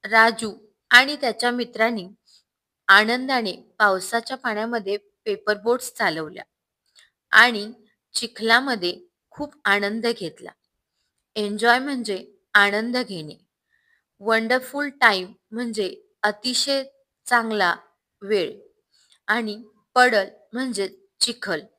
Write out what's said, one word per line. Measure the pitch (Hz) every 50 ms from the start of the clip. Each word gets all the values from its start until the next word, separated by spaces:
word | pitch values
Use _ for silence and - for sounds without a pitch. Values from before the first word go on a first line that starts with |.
| - 208
राजू | 220 226 220 233 226 - 226 - - - - _ _ _ _ _
आणि | - 240 262 269 294
त्याच्या | 294 285 240 220 - - 247
मित्रांनी | 240 247 240 240 - 220 220 233 240 214 175 185 214 _ _ _ _ _ _ _ _ _ _ _ _ _ _ -
आनंदाने | 196 202 214 220 240 254 262 262 269 247 226 196 180 - - _ _ _
पावसाच्या | 214 202 190 190 180 - - 233 226 - 262 254
पाण्यामध्ये | - 254 214 208 220 233 240 233 196 190 202 208
पेपर | _ _ _ _ _ 220 202 196 _ 208 208 208
बोट्स | 202 226 240 254 - - -
चालवल्या | - 226 190 156 160 160 151 - - - _ _ _ _ _ _ _ _ _ _ - _ _ _ _ _ _
आणि | - 202 226 247 233 208 202 214 240 _ _ _ _ _ _ _ _
चिखलामध्ये | - - 233 _ - 220 226 226 240 262 277 254 214 175 175 180 - - _ _ _ _ _
खूप | _ - 294 285 _ _ _
आनंद | 208 196 202 202 202 214 226 220 233
घेतला. | 233 226 190 160 147 _ 185 - - _ _ _ _ _ _ _ _ _ _ _ _ _ _ _ _
एन्जॉय | 214 208 208 208 208 220 233 240 254
म्हणजे | 262 294 277 254 233 214 196 185 - - _ _ _ _ -
आनंद | 208 202 202 202 208 226 240 240 247
घेणे, | 247 247 196 170 151 151 - _ _ _ _ _ _ _ _ _ _ _ _ _ _ _ _ _
वंडरफुल | 202 214 226 220 226 226 247 254 254 - - 285 294 285
टाइम | 277 _ 254 226 202 190 185 185 - _ _ _
म्हणजे | 220 226 247 233 220 214 202 180 - - _ _ _ _ -
अतिशय | 208 208 214 - 254 247 - - 277 277 269 269 269 _ _ _ _ _ _ _
चांगला | - 247 240 226 226 220 208 190 175 170 - - _ _ _ _ _ _ _
वेळ | 202 196 214 196 170 139 - - - _ _ _ _ _ _ _ _ _ _ _ _ -
आणि | 208 240 226 214 208 214 247 - _ _ _ _ _
पडल | 247 247 247 233 208 190 196 - _ _ _ -
म्हणजे | 240 262 262 233 196 196 190 - _ _ _ _ _
चिखल. | - 240 226 240 - 208 180 156 180 - _